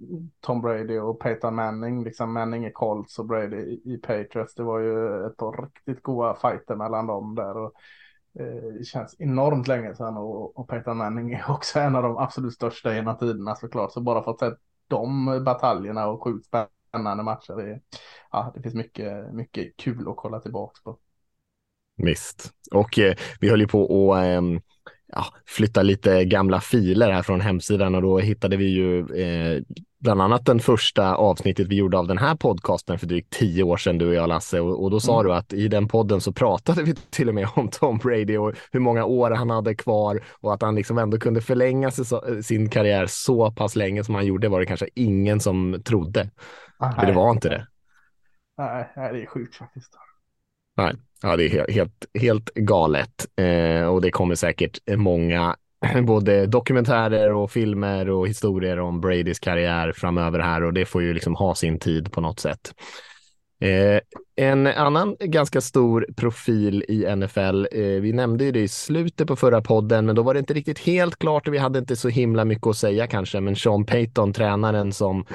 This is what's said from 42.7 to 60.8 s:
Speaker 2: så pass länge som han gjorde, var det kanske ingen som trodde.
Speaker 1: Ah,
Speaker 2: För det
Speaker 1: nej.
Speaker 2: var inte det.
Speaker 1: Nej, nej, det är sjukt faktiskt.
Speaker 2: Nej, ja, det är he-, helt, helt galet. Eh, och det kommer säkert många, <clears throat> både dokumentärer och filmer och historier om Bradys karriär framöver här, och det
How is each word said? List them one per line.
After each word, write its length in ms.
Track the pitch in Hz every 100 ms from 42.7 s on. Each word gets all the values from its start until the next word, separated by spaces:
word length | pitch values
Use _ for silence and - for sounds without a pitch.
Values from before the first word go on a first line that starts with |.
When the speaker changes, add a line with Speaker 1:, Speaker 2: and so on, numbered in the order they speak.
| 113 104 98 92
Speaker 2:
så 440 | - - 120 110
pass 240 | 110 101 107
länge 280 | 98 101
som 100 | 104
han 120 | 101 98
gjorde, 220 | 95 107
var 120 | 92
det 60 | 92
kanske 220 | 90 98
ingen 460 | 123 117 98 101 104
som 420 | 104 92 92 92
trodde. 460 | - 110 80 107 101 - - - - -
Speaker 1:
Ah, 140 | 131
Speaker 2:
För 80 | 117
det 60 | 98
Speaker 1:
nej. 80 |
Speaker 2:
var 160 | 90 113
inte 180 | 117 -
det. 180 | - 113 _ _ _ _ _ _ _ _ -
Speaker 1:
Nej, 340 | 135 123 123 -
nej, 160 | 131
det 100 | 120
är 40 | 110
sjukt 300 | 135 117 -
faktiskt. 380 | 123 131 - _ - _ _ _ _ _ _ -
Speaker 2:
Nej, 180 | 90 - _ _
ja, 140 | 95 85
det 80 |
är 40 | 78
he-, 240 | - -
helt, 340 | 107 87 - - -
helt 340 | 120 107 110
galet. 720 | - 107 95 80 71 - - - -
Eh, 480 | 90 87 82 82
och 160 | 85 92
det 100 | 90
kommer 240 | - 90
säkert 440 | 82 85 - 85 - - 104
många, 600 | 101 85 85 85 87 - _ _
<clears throat> 220 | - 127
både 440 | 120 107 104 101 98
dokumentärer 880 | 120 123 131 120 117 110 107 107
och 180 | 104 101
filmer 600 | 120 107 101 101 98 95
och 180 | 95 95
historier 500 | 107 107 92 92 87
om 220 | 87 87
Bradys 380 | 92 90 85 80
karriär 540 | - 87 87 85 82
framöver 460 | - 87 87 85 82
här, 240 | 85 82
och 100 | 85
det 120 | 90